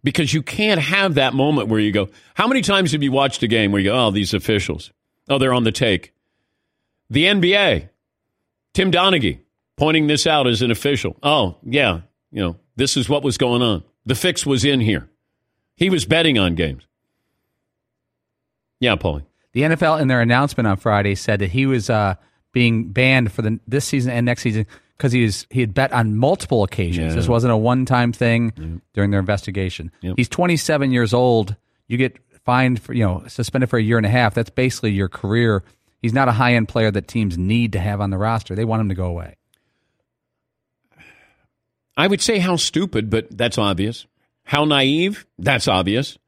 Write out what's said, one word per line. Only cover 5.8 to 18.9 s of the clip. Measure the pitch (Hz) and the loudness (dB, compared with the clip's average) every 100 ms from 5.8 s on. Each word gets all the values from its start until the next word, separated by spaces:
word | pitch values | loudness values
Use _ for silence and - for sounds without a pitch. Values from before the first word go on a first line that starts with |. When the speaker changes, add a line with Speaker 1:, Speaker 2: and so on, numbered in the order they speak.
| 120 90 - _ _ _ _ _ _ _ _ _ _ | 0 0 -4 _ _ _ _ _ _ _ _ _ _
Speaker 1:
The | 117 180 | 0 2
N | 208 | 2
B | 175 202 | 2 2
A, | 190 92 73 _ _ _ _ _ _ _ _ | 2 0 -4 _ _ _ _ _ _ _ _
Tim | - 190 | -2 0
Donaghy | 175 190 175 107 65 _ _ _ - | 2 2 2 0 -4 _ _ _ -2
pointing | 147 160 151 | 2 2 2
this | 151 | 0
out | 160 151 127 | 2 2 2
as | 110 | 0
an | 120 | 0
official. | 117 143 143 92 - | 0 -2 -2 -4 -4
"Oh, | 143 151 98 82 | 0 2 0 -4
yeah, | - 135 120 85 87 _ _ | -4 -2 0 -2 -8 _ _
you | - | -6
know, | 92 85 _ - | -6 -6 _ -4
this | 135 143 | -2 0
is | 113 | 0
what | 143 | 0
was | 143 - | -2 0
going | 127 120 | 0 2
on. | 123 92 - _ | 2 0 -6 _
The | 107 | -6
fix | 123 180 - 143 | -2 -2 -2 -2
was | 131 | 0
in | 135 135 | 2 2
here." | 113 82 - _ _ _ _ _ _ | 0 -2 -4 _ _ _ _ _ _
He | _ 185 | _ 0
was | 180 | 0
betting | 95 160 165 123 | 2 2 4 2
on | 92 | 2
games. | 85 80 65 _ _ _ _ _ _ _ _ _ _ _ _ _ _ _ _ _ _ _ _ | 0 -4 -4 _ _ _ _ _ _ _ _ _ _ _ _ _ _ _ _ _ _ _ _
Yeah, | 123 | -2